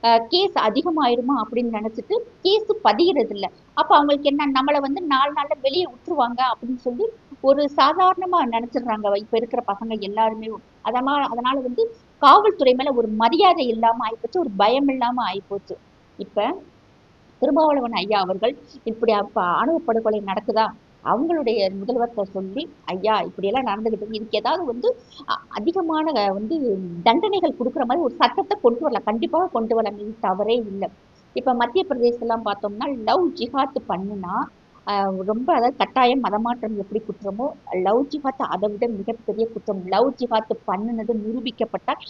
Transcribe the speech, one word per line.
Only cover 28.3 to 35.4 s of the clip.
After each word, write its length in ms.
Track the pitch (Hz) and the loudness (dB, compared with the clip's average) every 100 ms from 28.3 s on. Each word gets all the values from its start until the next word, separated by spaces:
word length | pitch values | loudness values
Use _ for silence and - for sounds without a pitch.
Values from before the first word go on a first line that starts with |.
| - - 403 | 2 -4 0
கொண்டு 180 | 240 233 | 0 2
வரலாம், 240 | 311 220 | -2 -2
கண்டிப்பாக 440 | 214 220 330 311 370 | -2 -2 0 0 0
கொண்டு 220 | 240 220 | -2 0
வரலாம், 260 | 226 220 208 | 0 0 -4
இது 160 | 208 220 | -12 -6
தவறே 340 | 202 185 208 | -2 -2 0
இல்லை." 340 | 240 214 196 190 - _ _ _ | 0 -2 -6 -8 -10 _ _ _
இப்ப 220 | - 269 | -4 -2
மத்திய 300 | 240 285 370 381 | 0 0 0 -2
பிரதேசலாம் 560 | 262 240 240 233 226 | 0 0 0 -2 -2
பார்த்தோம்னா 580 | 214 202 208 208 285 262 | -2 -4 -6 -6 -6 -4
லவ் 240 | 220 294 349 | 0 2 2
ஜிஹாத் 440 | - 240 277 277 269 - | -2 -4 -2 -2 -4 -6
பண்ணுனா, 460 | 190 196 208 175 208 311 _ _ - - | -6 -4 -8 -6 -4 -6 _ _ -14 -4
அ, 280 | 202 196 190 190 | -2 -2 -2 -2
ரொம்ப, 280 | 214 | -2